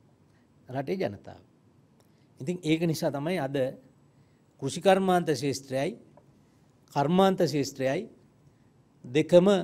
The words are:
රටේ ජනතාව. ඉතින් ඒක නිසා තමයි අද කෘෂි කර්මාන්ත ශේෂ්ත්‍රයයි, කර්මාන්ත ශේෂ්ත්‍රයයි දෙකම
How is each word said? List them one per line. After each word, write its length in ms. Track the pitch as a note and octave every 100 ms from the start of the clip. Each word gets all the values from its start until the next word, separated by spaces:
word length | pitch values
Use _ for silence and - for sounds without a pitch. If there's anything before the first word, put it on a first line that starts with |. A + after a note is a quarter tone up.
| _ _ _ _ _ _ -
රටේ 320 | C3 C#3 F#3+
ජනතාව. 420 | A2+ G2+ F#2+ F#2 _ _ _ _ _ _ _ _ _ -
ඉතින් 180 | C#3+ F3
ඒක 220 | D#3 D#3+
නිසා 280 | E3+ D3+ D#3+
තමයි 280 | C#3 D#3+ F#3
අද 180 | C3+ C#3 B2+ - - _ _ _ _ _ _ -
කෘෂි 180 | C3+ F3
කර්මාන්ත 480 | F#3+ F#3+ F#3+ F3+ D#3+
ශේෂ්ත්‍රයයි, 680 | B2+ C#3 - - C3 E3 A#3 - - _ _ _ _ _ _ _
කර්මාන්ත 480 | C#3+ C#3+ F3+ G3 F#3+
ශේෂ්ත්‍රයයි 580 | D#3 D3 C3 - C3 D#3+ A3 - _ _ _ _ _ _ _ _ B2+
දෙකම 420 | C#3 D#3 F3 F#3+ F#3+